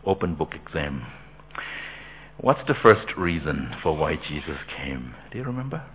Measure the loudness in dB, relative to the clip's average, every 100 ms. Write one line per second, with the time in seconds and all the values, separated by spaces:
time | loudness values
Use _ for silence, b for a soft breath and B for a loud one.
0 | 0 0 0 -2 -4 -6 -6 -4 -4 -6
1 | -8 -16 -20 -20 -16 B B B B B
2 | B B B -2 2 2 2 8 10 10
3 | 6 0 0 2 0 -2 -4 -4 -2 2
4 | 2 0 -4 -8 -6 -10 -10 -10 -8 -8
5 | -10 -14 -12 -8 -6 -6 -6 -8 -10